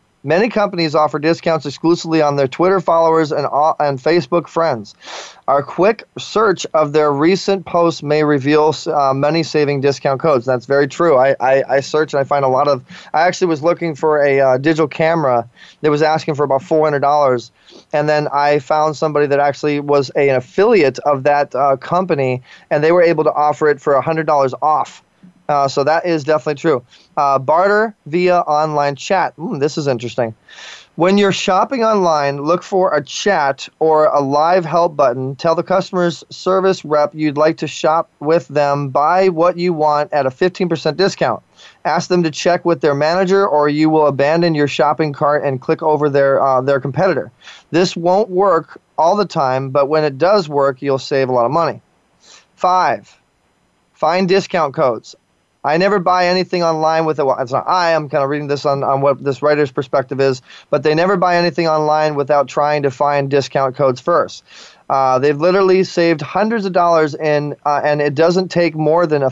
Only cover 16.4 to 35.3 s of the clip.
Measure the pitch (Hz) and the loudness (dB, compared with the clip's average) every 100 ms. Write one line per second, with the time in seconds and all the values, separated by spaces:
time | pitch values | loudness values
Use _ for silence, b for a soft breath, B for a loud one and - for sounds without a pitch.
16.4 | 143 135 - 156 156 143 139 147 139 123 | 0 0 0 0 2 2 2 2 2 0
17.4 | - B B B B 151 151 151 147 143 | -4 B B B B -2 0 0 0 0
18.4 | 147 147 - 156 156 147 160 147 147 139 | 2 0 0 0 0 -2 -2 0 0 2
19.4 | 143 139 151 147 143 143 135 160 139 131 | 0 0 -4 -2 0 0 0 0 2 0
20.4 | - - 214 214 135 127 147 139 139 143 | -2 0 2 4 2 0 -2 0 0 0
21.4 | 143 123 139 135 - 175 185 151 131 127 | 0 0 0 0 -2 -2 0 -2 -2 -4
22.4 | B B B 151 156 175 170 160 151 143 | B B B 0 2 4 4 2 0 2
23.4 | 147 147 156 139 151 139 131 160 156 147 | 0 2 0 0 0 0 0 -2 0 0
24.4 | 135 - 151 147 - - _ _ - _ | 0 -2 -2 0 -4 -10 _ _ -20 _
25.4 | - 143 139 143 139 160 180 165 139 151 | -4 0 0 0 0 0 0 -4 0 -2
26.4 | 156 143 165 127 - b b - 139 135 | -2 -4 -2 -2 -4 b b -2 0 0
27.4 | 135 165 196 208 220 - 143 170 180 175 | 2 2 2 2 -2 -6 -6 0 2 2
28.4 | 151 151 156 147 143 139 - 190 143 - | 2 0 0 0 -2 -4 -2 -2 -2 -6
29.4 | 180 156 147 165 139 120 117 120 117 110 | -10 -4 -4 -2 -4 -4 -6 -6 -6 -8
30.4 | B B B B B - 180 202 202 175 | B B B B B -2 2 2 2 0
31.4 | - 190 - 269 220 214 175 151 143 143 | 0 0 0 -2 0 0 0 0 -2 -4
32.4 | 147 180 - 190 185 151 135 - 208 180 | -2 -4 -2 -2 0 0 -4 -4 -2 0
33.4 | 139 135 - _ 160 156 151 147 139 143 | 0 -2 -10 _ 2 4 2 2 0 0
34.4 | 165 185 160 170 175 147 135 127 131 | 2 2 0 0 0 2 0 0 -6